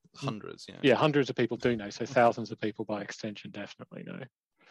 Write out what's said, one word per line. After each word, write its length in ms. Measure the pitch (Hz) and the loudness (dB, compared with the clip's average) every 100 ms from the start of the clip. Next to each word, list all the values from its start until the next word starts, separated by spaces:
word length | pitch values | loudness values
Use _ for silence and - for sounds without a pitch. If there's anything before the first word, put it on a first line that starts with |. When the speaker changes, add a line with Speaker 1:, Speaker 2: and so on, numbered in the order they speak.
| _ - | _ -8
Speaker 1:
Hmm. 100 | 139 | -6
Speaker 2:
hundreds, 400 | 107 - - - | -6 -10 -12 -14
yeah. 80 | 90 | 2
Speaker 1:
Yeah, 140 | 135 | 4
hundreds 340 | 110 156 143 131 | 6 6 4 2
of 60 | |
people 220 | 127 117 117 | 2 0 2
do 180 | 127 | 0
know, 160 | 113 104 | 0 -4
so 160 | - 113 | -6 0
thousands 460 | 127 117 113 104 | 6 6 4 -4
of 80 | 107 | -4
people 240 | 107 - | -4 -4
by 180 | 110 104 | -6 -6
extension 480 | 101 - 110 101 101 | -6 -8 -8 -8 -12
definitely 540 | 101 98 - - - | -12 -12 -14 -14 -12
know. 160 | - - - _ _ _ _ | -10 -10 -12 _ _ _ _